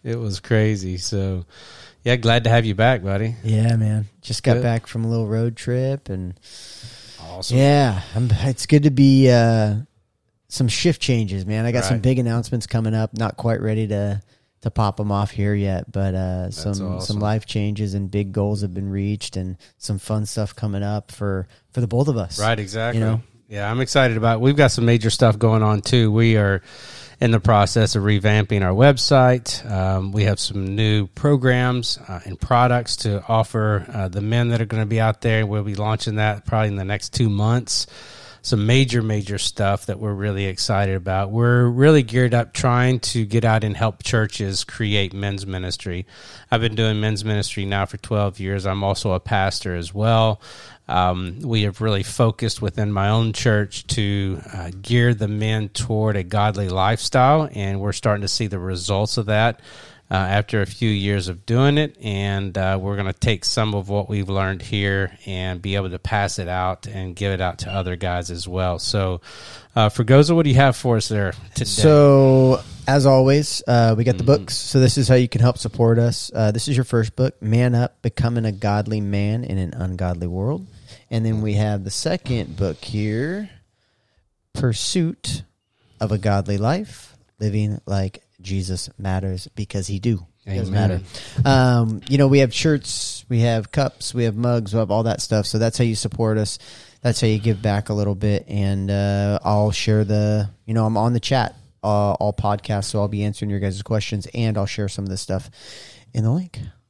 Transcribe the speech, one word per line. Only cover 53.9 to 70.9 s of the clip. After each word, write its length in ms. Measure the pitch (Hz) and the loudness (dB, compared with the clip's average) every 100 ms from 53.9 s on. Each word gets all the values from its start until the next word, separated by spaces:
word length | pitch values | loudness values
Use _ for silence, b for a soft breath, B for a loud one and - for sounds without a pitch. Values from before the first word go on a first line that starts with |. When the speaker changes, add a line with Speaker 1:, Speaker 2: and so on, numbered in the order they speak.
| - 101 101 98 85 - | -4 -2 -2 -4 -6 -10
Speaker 1:
uh, 180 | 98 87 92 | -12 -10 -12
gear 320 | 98 120 120 | 0 4 4
the 160 | 107 104 | 2 -2
men 400 | 107 110 110 104 | -2 -2 -2 -4
toward 480 | - - 110 110 101 | -6 -4 0 0 -2
a 60 | |
godly 440 | 87 104 107 101 95 | -2 0 0 0 -4
lifestyle, 840 | 92 95 110 - 135 127 156 151 113 | 0 0 0 0 2 4 4 0 -4
and 240 | 98 98 | -4 -2
we're 140 | 101 | -4
starting 300 | - 110 104 | -2 0 0
to 40 | 98 | -2
see 200 | - 107 | -4 -4
the 120 | 95 | -4
results 560 | 92 92 92 98 113 - | -6 -6 -2 -2 0 -2
of 120 | 104 | 0
that, 340 | 107 117 110 B B B B _ | 2 2 -2 B B B B _
uh, 40 | 92 | -2
after 460 | 95 101 104 110 | 0 0 0 -2
a 40 | 90 | -2
few 240 | 104 113 | -2 -2
years 400 | 101 98 101 90 | 0 0 -2 -4
of 160 | 90 - | -10 -2
doing 320 | 117 139 143 | 2 4 2
it, 180 | 151 _ | -2 _
and, 540 | 110 101 101 98 98 92 | -6 -4 -2 -4 -4 -2
uh, 200 | 95 98 | -2 -2
we're 180 | 98 101 | -4 -4
gonna 160 | 98 | -6
take 320 | 92 - 101 - | -2 -2 0 -2
some 280 | - 107 | -2 -2
of 140 | 101 95 | -2 -2
what 220 | 101 98 | -4 -2
we've 180 | 104 98 | -4 -2
learned 340 | 98 95 95 | -2 -2 -4
here 520 | - 107 101 98 95 - - | -6 -4 -2 -2 -4 -8 -12
and 360 | 92 92 90 | -8 -6 -8
be 140 | 95 98 | -4 -4
able 120 | 92 | -4
to 80 | 90 | -8
pass 380 | - 107 101 - | -4 -2 -2 -4
it 120 | 90 | -6
out 360 | 90 92 90 101 | -4 -4 -6 -10
and 300 | 101 92 87 | -10 -10 -6
give 160 | 98 | -4
it 80 | 92 | -2
out 200 | 90 85 | -4 -6
to 120 | - | -6
other 220 | 98 90 90 | -6 -4 -4
guys 340 | 92 87 87 | -4 -4 -6
as 160 | 85 90 | -10 -6
well. 320 | 90 92 85 | -4 -2 -2
So, 440 | - 104 95 90 B B B B B - | -2 -2 -2 -4 B B B B B 2
uh, 100 | 107 | 2
Fregosa, 460 | - 113 135 151 165 | 2 6 6 8 4
what 80 | |
do 60 | 147 | 4
you 80 | 131 | 6
have 180 | 139 123 | 4 2
for 220 | 127 | 0